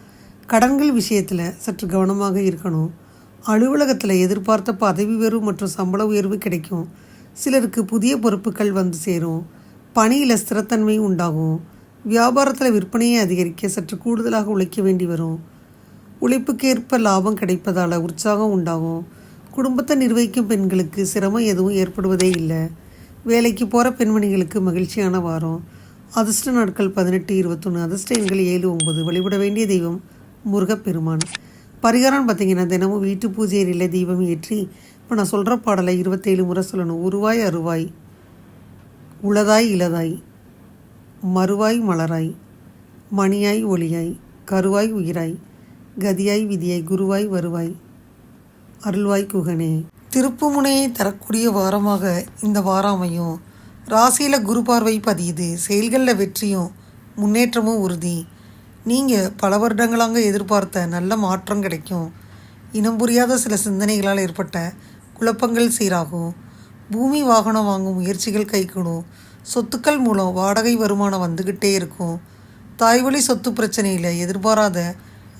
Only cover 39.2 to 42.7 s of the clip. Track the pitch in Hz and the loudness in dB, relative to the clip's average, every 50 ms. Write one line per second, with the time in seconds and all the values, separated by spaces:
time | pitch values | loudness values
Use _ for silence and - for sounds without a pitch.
39.2 | 208 202 208 208 214 208 214 220 233 226 196 180 180 175 165 170 165 160 170 - | -2 0 2 2 4 4 4 4 4 4 2 2 0 0 0 0 -2 -2 -4 -8
40.2 | - - - - - - - - - - - - - - - - - - - - | -12 -18 -20 -20 -20 -20 -20 -20 -20 -20 -20 -20 -20 -20 -20 -20 -20 -20 -14 -8
41.2 | - 180 180 185 190 185 202 202 214 220 226 240 226 196 175 165 160 160 165 165 | -4 -2 0 2 2 2 2 2 2 0 0 0 0 0 0 0 0 0 -2 -2
42.2 | 160 160 - - - - - - - - | -2 -4 -6 -10 -18 -20 -20 -20 -20 -20